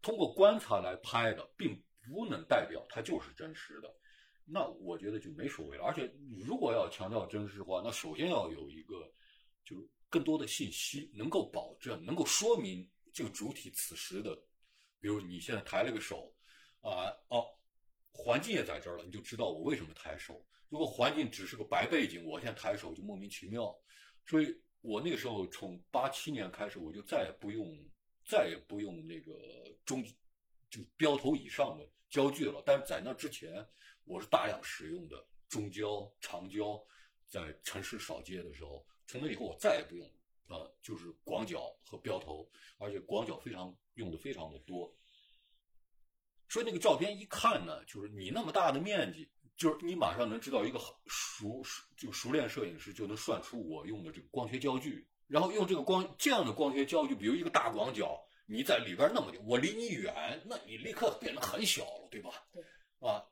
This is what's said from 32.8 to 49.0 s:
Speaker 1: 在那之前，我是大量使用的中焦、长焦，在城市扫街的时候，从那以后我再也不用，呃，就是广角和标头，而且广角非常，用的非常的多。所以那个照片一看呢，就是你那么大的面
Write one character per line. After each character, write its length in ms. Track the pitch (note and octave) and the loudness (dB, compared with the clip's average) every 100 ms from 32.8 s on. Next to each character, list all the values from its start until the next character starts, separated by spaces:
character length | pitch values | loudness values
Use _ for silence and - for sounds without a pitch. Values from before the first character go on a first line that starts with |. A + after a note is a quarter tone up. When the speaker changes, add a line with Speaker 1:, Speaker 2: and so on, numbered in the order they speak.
| C#3 | 4
Speaker 1:
在 160 | - | -4
那 100 | A3 | -4
之 160 | - D3 | -6 -8
前， 360 | - - F2 A2 _ - - | -8 -10 -12 -12 _ -20 -20
我 160 | - F3 | -10 -10
是 80 | - | 4
大 180 | - - | 4 4
量 140 | - | -4
使 280 | - - D#3+ | -6 -10 -8
用 160 | F3 D#3+ | -8 -10
的 180 | - - - - | -14 -16 -20 -6
中 240 | A2 G#2 | -4 -4
焦、 380 | F#2 G#2 G#2 G#2 _ | -2 -2 -2 -4 _
长 300 | - F2 F#2+ | -8 -8 -6
焦， 320 | G2+ G#2 G#2 - - - _ _ | -2 -2 -4 -10 -20 -20 _ _
在 320 | F#2+ D#2+ - | -8 -8 -10
城 180 | - G2 | -8 -6
市 160 | F#2+ G#2+ | -6 -6
扫 240 | - C#2+ | -6 -8
街 220 | - F#2 | -6 -8
的 100 | E2+ | -8
时 120 | D2 D2 | -12 -12
候， 200 | C2+ - _ - | -14 -16 _ -12
从 160 | B2+ | -6
那 100 | D3+ | -4
以 40 | G#2 | -4
后 100 | - | -6
我 100 | - | 2
再 200 | G#3+ - | 4 4
也 60 | - | 0
不 60 | F2 | -12
用， 100 | - _ _ _ _ | -14 _ _ _ _
呃， 220 | E2+ D#2 _ | -10 -10 _
就 160 | - F#2 | -12 -10
是 120 | E2+ - | -10 -14
广 220 | - G#3 G#3 | -4 -4 -2
角 280 | D#3+ A1+ - - | -6 -8 -12 -16
和 120 | G#2 | -10
标 220 | - - | -4 -4
头， 300 | D#2+ D#2 D#2+ - - _ | -4 -10 -12 -20 -20 _
而 140 | G2+ | -6
且 80 | G2+ | -6
广 260 | F2 G#2+ A2 | -2 -2 0
角 140 | - | -6
非 140 | C3 | -10
常， 200 | F#2+ F#2 F#2 _ | -10 -10 -12 _
用 180 | - F#2+ | -8 -8
的 60 | D#2 | -6
非 160 | C#3 | -8
常 180 | F2+ D#2 | -8 -8
的 80 | C#2 | -12
多。 340 | - F2+ F2 _ _ _ _ _ _ _ _ - _ _ _ _ _ _ - | -10 -8 -8 _ _ _ _ _ _ _ _ -20 _ _ _ _ _ _ -4
所 120 | A3+ | -2
以 40 | A3+ | 0
那 80 | |
个 40 | F3 | 4
照 200 | G#3+ D#3 | 6 6
片 200 | F#3+ G3+ | 4 -2
一 80 | - | -6
看 380 | - A3+ G3 F3 | 4 4 4 -2
呢， 200 | D3+ - | -8 -10
就 160 | G#2+ | -10
是 80 | G#2 | -8
你 200 | G#2 - | -6 -2
那 140 | A3+ | -2
么 80 | F#3 | 2
大 180 | G3 E3+ | 4 6
的 80 | C3+ | 4
面 340 | F#3+ G3 | 2 2